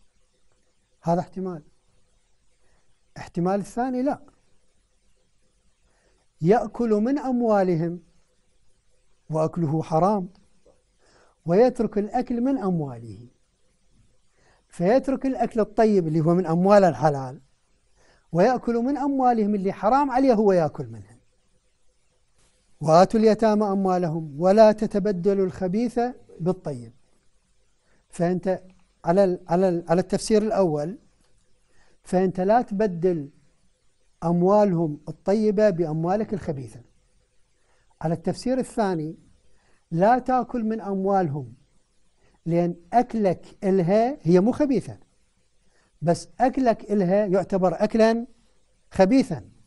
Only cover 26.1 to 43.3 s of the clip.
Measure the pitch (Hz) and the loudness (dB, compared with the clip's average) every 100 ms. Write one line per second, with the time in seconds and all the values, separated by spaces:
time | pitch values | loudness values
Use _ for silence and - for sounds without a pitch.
26.1 | 254 - - 165 185 160 131 117 - _ | -6 -18 -8 -6 -6 -8 -12 -14 -20 _
27.1 | _ _ _ _ _ _ _ _ _ _ | _ _ _ _ _ _ _ _ _ _
28.1 | - 170 180 190 180 - _ _ _ 165 | -4 -2 -2 -4 -6 -8 _ _ _ 0
29.1 | 185 196 180 - 170 190 170 170 170 180 | 2 2 0 -2 0 0 0 0 0 0
30.1 | 196 - 214 214 196 185 151 151 240 _ | -4 0 0 2 0 0 -2 -6 -10 _
31.1 | _ _ _ _ _ _ _ _ _ - | _ _ _ _ _ _ _ _ _ -4
32.1 | 180 190 180 185 226 240 196 214 170 185 | -2 0 0 0 0 0 -2 -2 -2 -2
33.1 | 170 139 _ _ _ _ _ _ _ _ | -2 -6 _ _ _ _ _ _ _ _
34.1 | _ 170 175 180 208 208 165 165 147 - | _ -2 2 4 4 2 0 -2 -6 -14
35.1 | 156 - 214 214 202 214 170 165 160 170 | -8 -2 0 0 2 2 2 -2 -2 -2
36.1 | 208 214 196 - 139 120 120 - _ _ | -2 -4 -8 -8 -10 -12 -18 -20 _ _
37.1 | _ _ _ _ _ _ _ _ - 160 | _ _ _ _ _ _ _ _ -8 -6
38.1 | 165 180 - 247 262 - - 202 170 156 | -4 -4 -4 -4 -4 -4 -2 -2 -2 -6
39.1 | 175 _ _ _ - _ _ _ 165 202 | -12 _ _ _ -20 _ _ _ 0 2
40.1 | 254 254 254 240 254 220 220 202 196 190 | 2 0 -2 -2 -6 -4 -6 -6 -4 0
41.1 | 196 175 143 120 - _ _ _ _ _ | 0 0 -4 -10 -18 _ _ _ _ _
42.1 | _ _ _ 165 170 175 170 - 233 247 | _ _ _ -4 0 -2 -4 -2 -2 0
43.1 | 226 196 | -2 -2